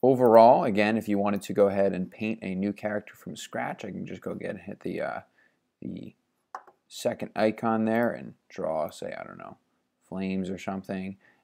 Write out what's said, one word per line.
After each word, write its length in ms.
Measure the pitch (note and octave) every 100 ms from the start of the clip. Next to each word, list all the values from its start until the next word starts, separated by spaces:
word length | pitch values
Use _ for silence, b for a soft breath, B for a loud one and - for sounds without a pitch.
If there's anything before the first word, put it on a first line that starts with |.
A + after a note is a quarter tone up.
Overall, 600 | B2 B2+ B2 A2+ A2+ D3
again, 340 | D#3 G2+ G#2 A2
if 100 | G#2+
you 100 | G2+
wanted 240 | G2+ G2+
to 120 | -
go 140 | G2 G2+
ahead 240 | G2 G2
and 180 | F2+ F2+
paint 280 | - G#2+ A2
a 120 | F#2+
new 180 | F#2 G2+
character 420 | G2+ G#2+ G#2 -
from 200 | - -
scratch, 500 | D3 - B2 C3 C#3+
I 60 | -
can 160 | - F#2+
just 140 | F#2
go 140 | -
get 160 | F#2 F#2
and 100 | G2+
hit 200 | F2+ -
the, 200 | - F#2
uh, 200 | D2 - - _ _ _ _ _
the 340 | - F2+ - _ _ _ _ - - _ _
second 440 | - A#2+ A2+ -
icon 520 | - A2 G#2+ A#2 A2+ A2
there 260 | A2+ A#2
and 220 | D#2+ B1+ - _
draw, 420 | - E2 D#2+ D#2
say, 240 | - - -
I 60 |
don't 140 | G1+ G1+
know, 180 | G1+ - _ _ _ _ _
flames 440 | F#2 F#2+ F#2+ F#2
or 80 | F#2+
something. 580 | - F#2+ - F#2+ F#2+ G2 b b